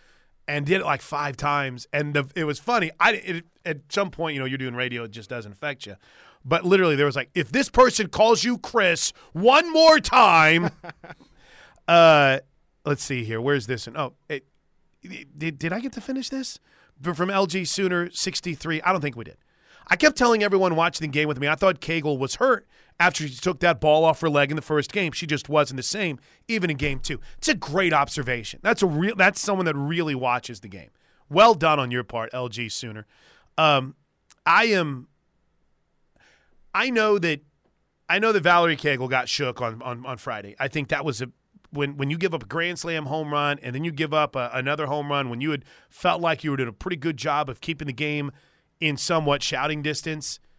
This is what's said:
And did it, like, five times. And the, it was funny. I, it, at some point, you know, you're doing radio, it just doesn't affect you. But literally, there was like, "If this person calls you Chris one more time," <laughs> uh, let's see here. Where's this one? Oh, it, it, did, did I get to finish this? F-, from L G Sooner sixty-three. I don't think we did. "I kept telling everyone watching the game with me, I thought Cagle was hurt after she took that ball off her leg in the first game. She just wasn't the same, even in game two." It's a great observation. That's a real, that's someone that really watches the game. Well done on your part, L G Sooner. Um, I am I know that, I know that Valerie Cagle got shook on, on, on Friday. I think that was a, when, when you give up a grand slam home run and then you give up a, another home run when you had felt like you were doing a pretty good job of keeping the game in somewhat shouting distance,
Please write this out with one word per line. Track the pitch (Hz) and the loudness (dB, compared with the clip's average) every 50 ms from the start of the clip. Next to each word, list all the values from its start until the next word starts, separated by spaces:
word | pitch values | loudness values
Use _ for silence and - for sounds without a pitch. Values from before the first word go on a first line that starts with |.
| _ _ _ _ _ _ _ _ _ - | _ _ _ _ _ _ _ _ _ -4
And | 143 147 143 143 | -4 -2 0 0
did | 175 190 | 0 0
it, | - | 0
like, | - 147 131 | -2 -4 -4
five | - - - 143 147 139 135 - | -4 -6 -6 -6 -4 -6 -6 -4
times. | - 147 147 143 139 131 127 123 - - | -2 0 0 0 -2 -4 -6 -12 -12 -6
And | - 147 151 147 147 | -4 -4 -2 0 -2
the, | 147 139 135 - | -2 -2 -2 -4
it | 180 160 | -4 -4
was | 151 147 - | -4 -4 -6
funny. | - - 240 233 185 160 - - | -4 -2 -2 0 0 -2 -2 2
I, | - 214 226 | 2 2 2
it, | 190 - 190 175 165 170 _ _ _ - | 0 -4 -8 -8 -8 -10 _ _ _ -8
at | 180 160 143 - - | -8 -8 -8 -10 -8
some | - 202 202 185 | -4 -2 -2 -2
point, | 131 - 170 160 151 | -4 -6 -6 -4 -4
you | 139 | -4
know, | 135 | -4
you're | 131 131 135 | -4 -4 -6
doing | 131 127 120 | -6 -6 -4
radio, | 120 127 123 120 120 117 | -4 -4 -4 -4 -6 -10
it | 113 | -10
just | 101 117 107 - | -12 -16 -14 -12
doesn't | 127 120 110 107 | -10 -10 -10 -12
affect | 101 - - 147 139 120 - 104 | -14 -10 -8 -8 -8 -8 -12 -16
you. | 98 - _ _ _ _ - - _ _ - 131 | -16 -18 _ _ _ _ -20 -20 _ _ -6 -2
But | 156 175 180 | -2 0 2
literally, | 180 190 190 185 170 151 | 4 4 4 4 4 4
there | 135 147 143 | 4 2 2
was | 123 | 0
like, | 139 123 - - | -2 -6 -6 -4
"If | 180 156 - | -4 -4 -2
this | 139 254 277 - | 0 0 0 2
person | - 226 254 240 - - 214 170 | 6 6 6 6 6 2 -2 -2
calls | - - 214 226 233 220 - | 2 2 4 4 4 4 2
you | 233 247 - | -2 -2 -4
Chris | - - - 233 202 180 170 156 - - - _ - - - | -6 -4 0 2 2 2 2 2 -2 -6 -6 _ -18 -12 -6
one | 160 190 233 262 302 339 339 320 | 2 4 6 6 6 6 4 4
more | 311 320 320 311 302 | 6 8 8 8 8
time," | - - - 254 240 202 170 165 156 156 160 170 175 165 - - - 175 - _ - 170 175 _ _ _ _ | 6 4 4 6 8 8 8 8 8 8 6 4 2 0 -4 -8 -18 -20 -20 _ -20 -20 -20 _ _ _ _
<laughs> | _ _ _ - - - - _ _ _ - | _ _ _ -20 -20 -20 -20 _ _ _ 6
uh, | 170 170 165 165 156 147 143 135 131 135 - _ _ _ _ _ _ _ - | 8 10 10 10 10 8 8 6 4 2 -2 _ _ _ _ _ _ _ -4
let's | 151 147 139 - | -4 -4 -4 -4
see | - 139 123 117 | -6 -6 -6 -6
here. | 107 113 113 | -6 -6 -4
Where's | 117 139 143 139 110 | 0 0 0 0 0
this | 104 127 113 - - | -4 -6 -6 -8 -10
one? | 117 151 | -8 -8
Oh, | 147 127 _ _ _ - | -8 -8 _ _ _ -10
it, | 156 139 - _ _ _ _ _ _ _ _ _ _ _ | -10 -10 -12 _ _ _ _ _ _ _ _ _ _ _
it, | - 180 185 - - 143 139 143 | -20 -18 -18 -18 -18 -18 -14 -8
did, | 151 165 156 131 | -8 -8 -6 -4
did | 151 165 175 | -6 -4 -4
I | 226 | -4
get | 233 269 - | -6 -8 -10
to | - | -10
finish | 202 - 262 269 247 - | -10 -8 -6 -6 -6 -6
this? | - 269 262 - - - _ _ _ _ _ _ _ - 131 | -8 -8 -8 -8 -12 -14 _ _ _ _ _ _ _ -10 -6
F-, | 165 175 143 | -6 -4 -2
from | 175 185 | -2 -2
L | 196 196 196 175 | 0 0 0 0
G | 151 190 180 | -2 -4 -4
Sooner | 151 - - 196 185 180 175 175 175 | -4 -4 -2 -2 0 0 -2 -4 -4
sixty-three. | - - - 190 175 - - 180 160 - - 160 160 156 - | -6 -6 -6 -6 -6 -6 -6 -6 -8 -8 -6 -6 -4 -2 0
I | 180 | 0
don't | 190 180 | 0 0
think | 143 143 120 | -2 -4 -6
we | 117 110 | -8 -14
did. | - - _ _ _ _ _ _ _ _ - - - | -16 -16 _ _ _ _ _ _ _ _ -12 -4 -2
"I | 180 | 0
kept | 185 - 302 - | 4 4 4 4
telling | - 254 240 233 220 208 | 4 2 4 4 4 2
everyone | 208 190 190 190 185 165 | 2 2 2 2 2 2
watching | 160 165 175 - - 160 151 | 2 0 0 0 -2 -6 -4
the | |
game | 135 147 151 151 | -2 -2 -2 -2
with | 147 131 | -2 -2
me, | 143 143 | -2 -2
I | 156 | -2
thought | 156 - 190 180 - | 2 2 0 0 0
Cagle | - - 165 165 143 151 147 131 | -4 -6 -4 -4 -2 -2 -2 -2
was | 135 131 - | -2 -4 -4
hurt | - 240 269 247 - - _ _ _ _ _ _ - | 0 2 2 2 0 -2 _ _ _ _ _ _ 2
after | 170 180 175 - 156 147 | 2 2 2 0 -6 -8
she | 127 | -8
took | 120 - 180 180 131 | -4 -4 -4 -2 2
that | - 175 165 113 | 2 2 2 2
ball | - 156 151 156 160 | 4 4 4 6 6
off | 160 156 - | 4 4 2
her | - 160 | 0 0
leg | 147 143 143 139 | 2 2 2 2
in | 151 | 0
the | 156 | -6
first | 139 - 156 151 139 - - | -4 -2 -2 -2 -2 -2 -2
game. | 208 190 165 | -4 -4 -4
She | 135 - 170 | -4 -6 -6
just | 151 147 139 - - | -4 -4 -6 -4 0
wasn't | 147 151 147 120 139 131 | 2 2 2 0 -2 -8
the | 123 | -6
same, | - - 208 208 175 143 123 _ _ _ _ _ - | -6 -4 -4 -4 -4 -6 -8 _ _ _ _ _ -6
even | 233 220 185 175 | -4 -2 -2 -2
in | 151 131 | -2 -2
game | 147 147 139 - | -4 -4 -4 -4
two." | - - 151 - - - - - | -6 -8 -8 -10 -10 -14 -14 -8
It's | - 302 | -2 -2
a | 302 | -2
great | 175 - 135 143 185 190 175 156 | -2 -2 -6 -2 -2 0 2 2
observation. | 147 139 143 - - 135 117 127 120 107 - - - | 0 0 0 -4 -8 -6 -4 -6 -6 -6 -10 -12 -6
That's | - 196 226 160 202 | 0 0 0 2 2
a | 185 | 0
real, | 151 147 175 202 226 | 0 0 -2 -2 2
that's | 190 185 196 202 - | 2 2 2 2 0
someone | - - 202 190 180 | -2 -2 -2 0 0
that | 165 151 | -2 -2
really | 139 139 147 165 170 170 156 143 | -2 -4 -4 -2 -2 -2 -2 -2
watches | 127 127 123 123 123 - - 120 101 | -2 -2 -2 -2 -2 -4 -8 -16 -16
the | - 104 | -16 -18
game. | 90 92 76 57 _ _ _ _ _ _ _ - | -18 -18 -20 -20 _ _ _ _ _ _ _ -2
Well | 143 175 214 240 226 | 4 6 6 6 6
done | 156 151 160 151 147 | 4 2 2 2 2
on | 131 123 | 0 -2
your | 120 123 123 | -2 -4 -6
part, | - - 117 113 113 - | -4 -6 -8 -6 -6 -8
L | 127 127 123 | -8 -8 -8
G | 107 113 120 110 | -8 -8 -10 -8
Sooner. | - - - 117 107 107 104 _ _ _ _ _ _ _ _ _ - - | -8 -10 -10 -12 -12 -14 -16 _ _ _ _ _ _ _ _ _ -2 2
Um, | 160 156 147 135 127 131 - _ _ _ _ _ _ _ - _ - | 4 4 4 4 2 -2 -10 _ _ _ _ _ _ _ -16 _ 2
I | 160 165 190 226 | 4 4 4 4
am | 233 214 190 170 151 139 127 127 _ _ _ _ _ _ _ _ _ _ _ _ _ _ _ _ _ _ _ _ _ _ _ _ _ _ _ _ _ _ _ _ _ - | 4 2 0 0 -2 -6 -10 -12 _ _ _ _ _ _ _ _ _ _ _ _ _ _ _ _ _ _ _ _ _ _ _ _ _ _ _ _ _ _ _ _ _ -2
I | 185 220 262 | -2 0 0
know | 247 226 214 214 208 202 | 2 2 4 4 4 2
that, | 165 170 151 147 _ _ _ _ _ _ _ _ _ _ _ _ _ - | 2 0 -2 -4 _ _ _ _ _ _ _ _ _ _ _ _ _ -2
I | 165 196 | 0 2
know | 214 226 220 | 2 4 2
that | 196 151 | 4 4
Valerie | 170 175 175 175 170 160 139 | 6 6 6 6 4 2 0
Cagle | - 147 139 123 127 127 | 0 -2 0 0 -2 -2
got | 131 127 123 117 | -2 -2 -2 -2
shook | - - 143 127 120 120 | -4 -4 -4 -4 -4 -4
on, | 123 117 110 110 | -6 -6 -6 -6
on, | 127 123 123 117 127 | -8 -10 -10 -10 -10
on | 127 131 113 | -12 -12 -12
Friday. | - 135 117 107 101 101 104 - | -10 -10 -10 -10 -10 -12 -10 -8
I | 135 139 | -8 -6
think | - 156 143 - | -4 -6 -6 -4
that | 151 143 143 | -4 -4 -4
was | 160 127 104 | -4 -6 -6
a, | 127 123 - _ _ _ _ _ _ _ | -8 -12 -12 _ _ _ _ _ _ _
when, | - 143 143 139 143 143 | -6 -4 -4 -4 -4 -4
when | 139 139 | -4 -4
you | 151 170 | -4 -2
give | 180 185 160 | -4 -4 -4
up | 156 117 | -4 -8
a | |
grand | 101 135 160 170 175 180 156 | -8 -6 -4 -4 -4 -4 -6
slam | - 170 165 160 151 135 | -6 -6 -6 -6 -6 -6
home | 147 160 156 147 147 | -6 -6 -6 -4 -4
run | 147 143 143 143 143 - | -2 -2 -2 -2 -4 -6
and | 123 123 | -10 -8
then | 135 156 | -6 -6
you | 170 | -6
give | 160 139 160 151 143 | -4 -4 -4 -2 0
up | 156 151 143 - | 0 0 0 -2
a, | 135 123 120 120 | -4 -6 -4 -4
another | 127 127 135 147 151 151 | -4 -4 -4 -4 -4 -4
home | 135 143 151 147 143 | -4 -4 -6 -4 -4
run | 143 139 139 127 | -4 -4 -4 -4
when | 120 117 | -6 -6
you | 135 156 | -4 -4
had | 151 143 - _ - - _ _ | -4 -4 -6 _ -20 -20 _ _
felt | _ - - 185 - 175 | _ -4 -2 0 0 0
like | 170 165 160 - - | 0 -2 -2 -2 -4
you | 151 | -6
were | 143 135 | -4 -4
doing | 131 117 | -4 -6
a | 107 | -6
pretty | - - 185 180 151 | -8 -8 -8 -8 -6
good | 127 165 156 123 | -4 -6 -6 -4
job | - 156 147 147 151 135 | -4 -2 -2 -2 -2 -4
of | 127 - | -6 -12
keeping | - - 165 139 156 143 | -8 -8 -8 -8 -8 -10
the | 131 | -8
game | 113 151 147 151 147 143 143 - _ _ _ _ _ _ _ _ - | -6 -4 -4 -4 -4 -6 -6 -8 _ _ _ _ _ _ _ _ -6
in | 165 156 147 131 | -4 -4 -2 -2
somewhat | - - 175 160 156 143 143 143 | -2 -2 -2 0 0 0 -2 -2
shouting | - - 143 127 135 151 156 151 | -2 -4 -4 -4 -4 -4 -4 -4
distance, | 143 151 151 147 - 165 156 156 143 - - - _ _ _ | -4 -4 -6 -4 -6 -6 -8 -8 -8 -10 -10 -12 _ _ _